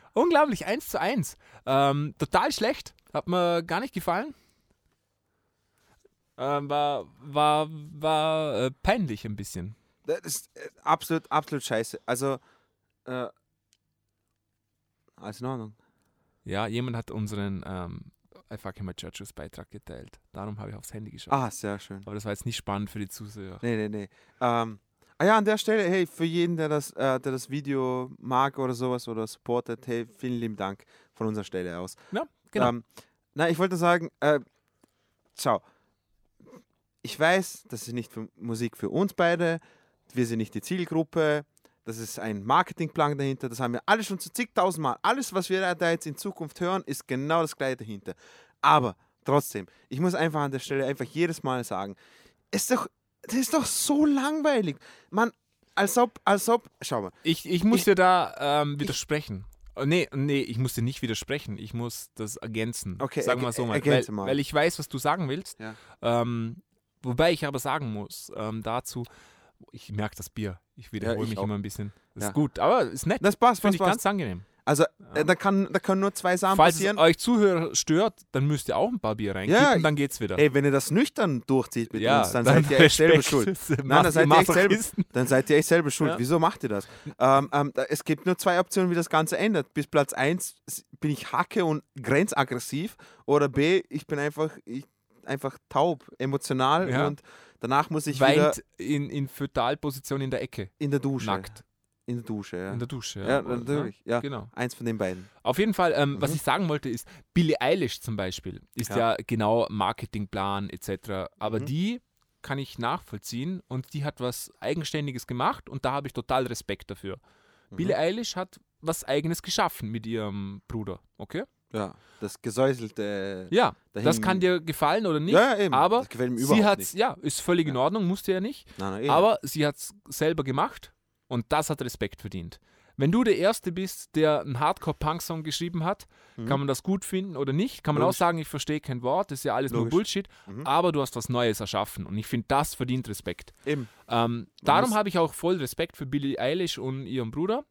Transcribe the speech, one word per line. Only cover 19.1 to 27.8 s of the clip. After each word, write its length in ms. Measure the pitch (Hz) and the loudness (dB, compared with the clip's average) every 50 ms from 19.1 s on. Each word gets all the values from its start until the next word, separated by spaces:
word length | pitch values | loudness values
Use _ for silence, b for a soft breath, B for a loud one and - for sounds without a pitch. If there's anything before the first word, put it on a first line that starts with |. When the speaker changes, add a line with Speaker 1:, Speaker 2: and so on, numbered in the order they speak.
| - - 101 - - | -14 -16 -16 -16 -14
Speaker 1:
Beitrag 360 | - 73 - - - - - | -16 -16 -16 -16 -18 -18 -18
geteilt. 480 | - - - - 71 60 - - - - _ _ | -20 -20 -18 -18 -18 -18 -18 -20 -20 -20 _ _
Darum 280 | - - 98 107 104 107 | -16 -12 -12 -10 -10 -12
habe 100 | 104 101 | -12 -14
ich 60 | 104 | -14
aufs 180 | 101 - - - | -16 -16 -16 -16
Handy 180 | 107 107 107 | -14 -14 -16
geschaut. 220 | - - - - 139 | -16 -12 -4 -2 0
Speaker 2:
Ah, 160 | 139 127 107 | 0 0 -2
sehr 300 | - - - 104 101 98 | -6 -6 -8 -8 -8 -8
schön. 220 | - - 98 98 101 | -10 -14 -16 -14 -12
Speaker 1:
Aber 80 | 107 104 | -12 -12
das 100 | 104 107 | -8 -6
war 80 | 107 | -6
jetzt 140 | 101 - - | -6 -6 -6
nicht 100 | 120 113 | -8 -8
spannend 340 | - - 104 98 101 104 - | -6 -6 -4 -4 -4 -4 -6
für 100 | - 107 | -8 -10
die 100 | 101 95 | -10 -10
Zuseher. 480 | - - 107 101 107 104 95 92 92 101 120 | -12 -14 -16 -16 -14 -14 -14 -14 -10 -6 -4
Speaker 2:
Nee, 120 | 120 117 | -2 -2
nee, 140 | 107 107 104 | -2 -2 -4
nee. 200 | 107 104 98 - b b b b b b | -6 -8 -10 -12 b b b b b b
Ähm, 400 | 127 120 117 117 113 113 107 - _ _ _ _ b b b | 0 2 2 2 0 -2 -6 -14 _ _ _ _ b b b
ah 80 | b 165 | b 4
ja, 120 | 202 220 214 | 6 6 6
an 40 | 202 | 6
der 120 | 214 214 | 4 2
Stelle, 260 | 208 - 220 220 214 196 170 | 2 2 2 2 2 2 2
hey, 160 | 190 190 175 | 2 2 0
für 180 | - - - 165 | 0 -2 -2 -2
jeden, 320 | 165 165 175 170 170 170 | 0 0 2 0 0 0
der 140 | 160 156 151 | 0 0 0
das, 220 | 151 147 139 - | 0 -2 -2 -4
äh, 280 | - - 131 135 131 127 | -4 -2 0 0 0 0
der 120 | - 139 | -2 -4
das 180 | 131 127 - 135 | -4 -6 -6 -6
Video 600 | 135 151 139 139 139 135 | -6 -6 -4 -2 -2 -2